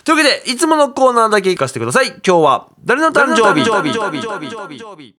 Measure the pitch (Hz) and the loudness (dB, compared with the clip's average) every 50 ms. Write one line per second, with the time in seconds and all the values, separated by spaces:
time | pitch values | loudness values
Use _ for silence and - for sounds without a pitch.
0 | _ - 330 302 311 277 196 - - 214 247 240 330 311 320 302 285 262 - 269 | _ 0 2 2 2 2 0 0 -4 -8 -4 -2 0 0 2 2 2 0 2 2
1 | 262 254 240 233 226 220 214 208 185 190 180 156 135 123 - 110 117 117 131 262 | 2 2 4 2 2 2 2 2 2 0 0 0 -4 -4 -4 -6 -6 -2 0 0
2 | 262 - - - - 190 180 165 156 143 123 107 - _ _ _ - 165 240 285 | 0 -2 -6 -4 0 2 4 4 4 4 2 0 -2 _ _ _ -4 -2 0 0
3 | 320 320 - 285 277 277 320 - 220 202 - - - 233 214 202 165 143 113 113 | 0 0 2 2 0 2 2 2 2 2 2 2 0 0 -2 -2 -2 -4 -4 -4
4 | - 196 - - - - - 190 151 - - - 202 165 147 - 226 214 196 156 | -6 -6 -6 -8 -8 -10 -10 -10 -12 -12 -12 -14 -14 -16 -16 -18 -18 -20 -20 -20
5 | 143 110 92 | -20 -20 _